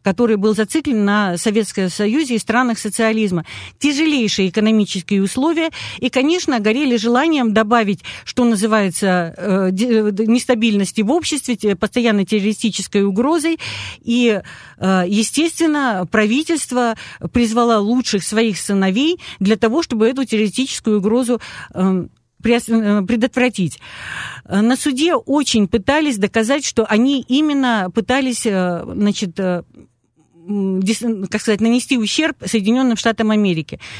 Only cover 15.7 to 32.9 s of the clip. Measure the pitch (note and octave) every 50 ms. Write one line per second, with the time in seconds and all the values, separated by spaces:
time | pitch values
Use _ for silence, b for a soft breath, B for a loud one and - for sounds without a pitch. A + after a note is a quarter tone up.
15.7 | D4 D4 C#4 B3 G#3 F#3 F3+ - - G#3+ G#3+ G#3 A#3 C#4+ D#4+ - E4+ C#4 - -
16.7 | B3 B3 A#3+ A3+ A3 B B B B B - E3 - A#3+ A#3+ G#3+ A3 A#3+ A#3 A#3
17.7 | A3+ G#3 G3+ G#3 B3 B3+ A#3+ - A3 G3 - - G#3+ A3 A#3 A3 F#3 - - -
18.7 | G3+ G3 F#3+ F#3+ F#3 A#3+ C#4+ E4 F4+ E4 B B B B F#3+ G3 A3 - A#3+ A3
19.7 | A#3+ E4+ E4 - B3 G#3+ A3 A#3+ C4 C4+ C4 - A3+ G#3 A3 G3 - - C4 -
20.7 | - - - A3+ G#3+ G#3 F3+ G#3+ A3+ B3+ B3+ A3+ A#3+ A3 B B B B B B
21.7 | B - F#3 F#3+ F#3 F3+ E3 - _ _ _ _ _ _ - G#3+ A#3 A#3+ - -
22.7 | A#3 A3+ G#3+ G#3 G#3 G#3 F#3+ F3+ A#3+ A3 A#3+ B3+ - B3+ B3+ B3+ - - F3+ C#3
23.7 | - - B B B B B B B B B B B B B - F#3 G3+ G#3+ A#3+
24.7 | C4 B3+ - D4+ C4 B3+ D#4 F4 D#4+ A#3 - - C#4 D4+ C4 - - A3 G3+ -
25.7 | - A3+ F#3+ - C#4 D#4 D#4 D4 A#3+ G3 G3+ - - A3+ A3 A3 C#4 D4 - -
26.7 | - A#3 G#3+ - G#3+ G#3+ B3 C#4 C#4+ B3+ - - B3+ C#4+ D#4 D4+ C#4+ C#4 C4 B3
27.7 | A3+ G#3 F#3 F#3 - A#3 F#3+ - B3+ C#4 C4+ B3+ A#3 - - A3+ G3 F#3 F3+ F3+
28.7 | F3 E3 - - E3+ G3 G#3 G#3 G3 - G#3+ F3 E3 G3 F#3+ F#3 F3+ E3+ - _
29.7 | _ - - _ _ _ _ _ _ _ _ _ _ E3+ E3 F#3 G#3 G3+ F#3+ F#3+
30.7 | F#3 F#3 F#3+ G3 A3+ - A#3 A#3 A3+ F#3+ F#3+ - - G#3+ - A3+ G#3 G3+ A3 A3+
31.7 | A#3+ B3 - - C#4 A#3+ G#3+ G#3 - D#4 D#4 D#4+ - _ - G3+ - A3 F#3+ G#3+
32.7 | A#3+ C4 C4 B3